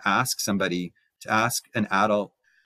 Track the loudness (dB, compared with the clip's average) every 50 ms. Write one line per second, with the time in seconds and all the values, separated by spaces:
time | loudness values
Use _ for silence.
0 | -2 0 2 2 2 0 -2 -4 -2 -2 0 0 0 0 0 -2 -4 -6 _ _
1 | _ _ _ _ -6 0 0 2 2 2 -2 -4 -8 _ -4 -4 -2 0 2 2
2 | 2 4 2 0 0 -4 _ _ _ _ _ _ _